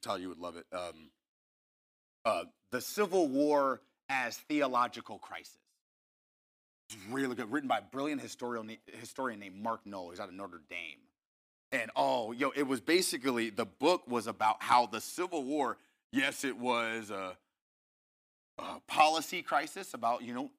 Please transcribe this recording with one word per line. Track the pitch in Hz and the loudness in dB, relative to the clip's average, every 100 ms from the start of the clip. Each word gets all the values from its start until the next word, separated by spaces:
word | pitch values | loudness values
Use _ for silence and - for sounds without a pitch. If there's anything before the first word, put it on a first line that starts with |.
Tyler, | 117 98 | -4 -4
you | 92 | -4
would | 82 | -8
love | 87 85 | -10 -10
it. | 80 | -8
Um, | 90 87 80 80 _ _ _ _ _ _ _ _ _ _ _ 113 | -8 -8 -10 -20 _ _ _ _ _ _ _ _ _ _ _ 0
uh, | 92 85 _ _ | 0 -2 _ _
The | 127 | -6
Civil | - - 202 185 156 | -4 -2 2 4 4
War | 131 147 147 139 120 _ _ - | 4 4 4 4 0 _ _ -4
as | 135 120 110 | -2 -2 -4
Theological | - 147 135 123 123 117 - 101 | -2 2 2 4 2 0 -12 -12
Crisis. | - 85 73 - _ _ _ _ _ _ _ _ _ _ _ _ - | -12 -14 -14 -20 _ _ _ _ _ _ _ _ _ _ _ _ -18
It's | 110 98 | -14 -6
really | 131 135 123 | -2 0 -2
good. | 110 | -2
Written | 139 135 | -2 2
by | 113 | 0
a | |
brilliant | 95 135 147 143 | 0 -4 -2 -4
historian, | 117 - 123 120 110 110 - | -6 -8 -6 -6 -8 -12 -16
historian | 110 113 - 131 104 | -16 -12 -6 -6 -6
named | 101 92 | -10 -8
Mark | 110 113 104 | -4 -6 -6
Noll. | 98 87 | -10 -10
He's | 90 | -10
out | 101 | -10
of | |
Notre | 90 98 85 76 | -10 -12 -12 -14
Dame. | 87 82 65 _ _ _ _ _ _ - | -12 -12 -16 _ _ _ _ _ _ -4
And, | 131 110 139 | -2 -2 0
oh, | 139 127 110 | 2 2 0
yo, | 123 139 139 | 0 0 2
it | |
was | 135 131 | 0 0
basically, | 127 180 - 135 131 120 113 | 4 4 4 0 0 0 0
the | 104 104 | -2 -4
book | - 143 180 - | 2 4 4 2
was | 120 113 | -2 -2
about | 98 110 107 | 0 2 2
how | - 123 117 | 6 6 6
the | 107 | 0
Civil | - - 180 170 | -6 -4 -2 -2
War, | 127 151 127 101 _ _ _ | 0 2 2 0 _ _ _
yes, | 135 135 131 | 0 0 0
it | 135 110 | -4 -2
was | 123 120 113 113 104 | 2 2 2 -2 -4
a, | 101 92 90 _ _ _ _ _ _ _ _ _ _ _ - | -6 -6 -8 _ _ _ _ _ _ _ _ _ _ _ -10
a | - - - | -8 -8 -2
policy | - 156 160 139 180 | 6 6 6 0 -4
crisis | 147 151 151 190 190 | 0 0 0 -6 -10
about, | 127 117 120 | -2 0 0
you | 120 | -2
know, | 123 139 | -6 -6